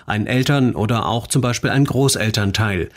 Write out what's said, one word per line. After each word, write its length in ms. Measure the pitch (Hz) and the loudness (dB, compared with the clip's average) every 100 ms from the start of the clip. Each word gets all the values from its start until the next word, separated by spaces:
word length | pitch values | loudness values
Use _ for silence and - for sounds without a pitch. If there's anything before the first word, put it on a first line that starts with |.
| - | -6
ein 200 | 104 104 | -4 -2
Eltern- 500 | 127 131 143 123 80 | 0 2 2 2 0
oder 320 | 107 117 82 | 0 0 0
auch 200 | 117 - | -2 -2
zum 140 | 143 | -2
Beispiel 300 | 123 120 127 | 0 -2 0
ein 120 | 131 | 2
Großelternteil. 1040 | 139 120 135 - 110 107 98 95 110 92 - | 2 2 2 2 0 0 0 0 0 -2 -4